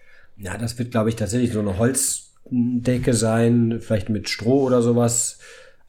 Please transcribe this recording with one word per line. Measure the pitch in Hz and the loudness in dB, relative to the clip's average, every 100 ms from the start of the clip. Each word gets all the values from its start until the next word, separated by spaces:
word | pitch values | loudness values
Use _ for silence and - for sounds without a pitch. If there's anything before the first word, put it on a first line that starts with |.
| - - - - | -20 -20 -20 -14
Ja, | 95 101 | -10 -6
das | 117 - | -6 -6
wird, | 117 | -4
glaub | 117 110 | 0 0
ich, | 113 | 0
tatsächlich | 104 123 120 | -2 0 0
so | 107 | 0
eine | 104 92 | -2 0
Holzdecke | 120 127 - - - - - 123 120 120 123 123 131 | 0 0 -2 -6 -10 -20 -6 -2 0 0 0 0 0
sein, | 113 113 113 117 117 113 113 | 0 2 2 4 4 2 -2
vielleicht | - 107 - | -2 -2 -2
mit | 104 - | -4 -4
Stroh | - 107 139 | -4 2 2
oder | 131 123 | 4 2
sowas | 117 120 120 101 - - - - - - | 2 2 2 0 -2 -6 -20 -20 -20 -20